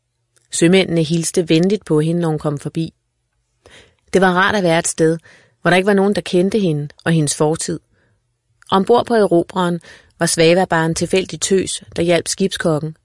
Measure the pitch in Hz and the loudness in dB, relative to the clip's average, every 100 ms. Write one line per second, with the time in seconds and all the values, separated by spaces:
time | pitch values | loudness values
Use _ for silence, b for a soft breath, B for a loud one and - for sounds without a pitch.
0 | _ _ _ _ _ - 170 190 - 165 | _ _ _ _ _ 0 2 4 2 0
1 | 151 170 160 - 165 160 185 - - 156 | 0 -2 -2 -4 0 2 2 -2 0 0
2 | 156 175 170 151 151 147 151 160 160 - | 0 -2 -2 -2 -4 -6 -8 -8 -8 -10
3 | _ _ _ _ _ _ b b b b | _ _ _ _ _ _ b b b b
4 | b 180 190 180 196 208 180 165 - - | b 0 2 2 0 0 0 0 -2 0
5 | 160 165 b b b b 175 175 190 196 | 0 0 b b b b 0 2 2 2
6 | 196 196 - 180 190 220 185 147 147 - | 2 -2 -2 0 0 0 0 -2 -6 -8
7 | - 165 143 - 151 160 - - - _ | -2 0 0 0 -2 -2 -6 -8 -12 _
8 | _ _ _ _ _ _ _ 190 190 240 | _ _ _ _ _ _ _ -2 2 2
9 | - 233 196 175 - 185 175 175 B B | 2 0 2 2 0 -2 -2 -4 B B
10 | B _ 170 - 165 175 185 165 160 165 | B _ -4 2 4 4 2 0 0 -2
11 | 170 190 180 156 - 190 - - - - | -2 -2 -2 -6 -2 0 -2 -8 -10 -4
12 | 170 165 - - 190 - 175 151 156 156 | 0 0 -2 -4 -4 -2 -2 -2 -4 -12